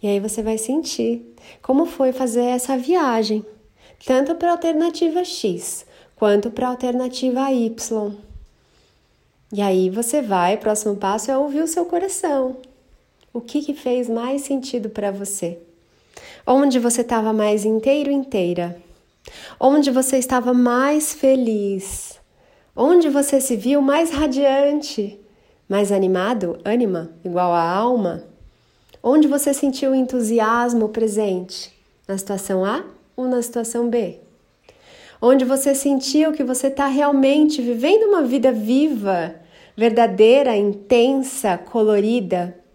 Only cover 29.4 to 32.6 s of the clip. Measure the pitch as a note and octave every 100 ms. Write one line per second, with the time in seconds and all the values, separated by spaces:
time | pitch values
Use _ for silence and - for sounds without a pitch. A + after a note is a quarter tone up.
29.4 | D4 C#4 C#4+ C4 C4+ C4 B3+ B3+ A3 A#3
30.4 | G#3+ A#3 A#3+ A#3+ G#3+ A3 A3 G#3 G#3+ F3+
31.4 | F#3 - - _ _ _ - G3 G3 G3
32.4 | G3 F#3+